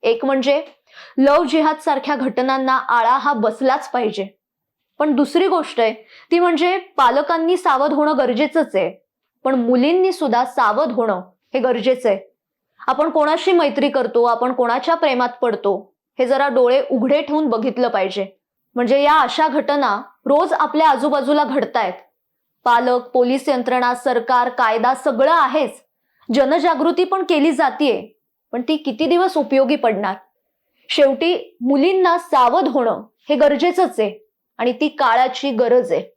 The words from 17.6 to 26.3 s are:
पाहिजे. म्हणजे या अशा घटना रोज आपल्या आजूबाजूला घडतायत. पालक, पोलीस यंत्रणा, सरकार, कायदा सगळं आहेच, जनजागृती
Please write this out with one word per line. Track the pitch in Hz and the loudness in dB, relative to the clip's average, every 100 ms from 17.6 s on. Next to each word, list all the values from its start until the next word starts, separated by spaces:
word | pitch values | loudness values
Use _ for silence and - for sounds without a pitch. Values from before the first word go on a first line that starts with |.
| 240 240 247 | -4 -2 -2
पाहिजे. | 208 190 190 190 _ _ _ _ - | 0 -4 -4 -8 _ _ _ _ -4
म्हणजे | 247 277 | 0 2
या | 285 311 | 4 2
अशा | 269 - 311 | 2 0 0
घटना | 294 - 285 262 202 - _ - | 0 -2 -2 -2 -4 -8 _ 0
रोज | 285 339 | 0 2
आपल्या | 320 302 302 320 | 0 -2 2 2
आजूबाजूला | 269 285 277 254 294 | 2 0 -2 0 0
घडतायत. | 285 269 220 - 196 180 - _ _ _ _ _ - | 0 -2 -2 -2 -4 -6 -18 _ _ _ _ _ 0
पालक, | 240 247 247 247 | 2 2 -2 -2
पोलीस | 254 247 269 269 | 0 2 0 0
यंत्रणा, | 269 240 247 247 247 | -2 0 0 0 -2
सरकार, | 285 247 233 254 247 | -2 -2 0 0 0
कायदा | 247 233 220 240 | 0 0 0 0
सगळं | 262 302 233 269 | 0 -2 0 2
आहेच, | 330 269 285 262 - _ _ _ _ | 2 2 0 -2 -6 _ _ _ _
जनजागृती | _ | _